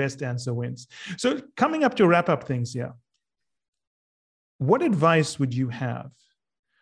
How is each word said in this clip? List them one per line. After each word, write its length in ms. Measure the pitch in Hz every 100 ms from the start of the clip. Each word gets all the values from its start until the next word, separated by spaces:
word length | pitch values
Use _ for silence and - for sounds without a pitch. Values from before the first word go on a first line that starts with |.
best 160 | 139 135
dancer 340 | 131 120 123
wins. 340 | 120 120 127 - - - 180
So 240 | 247 285 - -
coming 280 | 269 320
up 120 | 277 -
to 120 | 180
wrap 200 | 175 170
up 160 | 156
things 300 | - 127 120
here, 200 | 120 127 123 _ _ _ _ _ _ _ _ _ _ _ _ _ _ _ _
what 240 | 135 254
advice 580 | 330 165 165 165 147 -
would 140 | 131
you 160 | 120 127
have 420 | 120 127 120 135 _ _ _ _ _ _ _